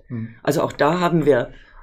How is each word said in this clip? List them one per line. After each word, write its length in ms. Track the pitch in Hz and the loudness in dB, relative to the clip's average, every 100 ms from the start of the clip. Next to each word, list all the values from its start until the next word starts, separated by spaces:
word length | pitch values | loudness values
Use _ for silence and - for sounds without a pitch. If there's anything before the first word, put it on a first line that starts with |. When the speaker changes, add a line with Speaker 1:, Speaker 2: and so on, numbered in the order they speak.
| _ | _
Speaker 1:
Mhm. 280 | 120 110 - | -12 -12 -8
Speaker 2:
Also 200 | - 165 | -4 -2
auch 100 | - | -2
da 280 | - 143 180 | 0 0 0
haben 240 | 170 165 143 | 0 2 4
wir 260 | 123 - - - - | 2 0 -10 -20 -20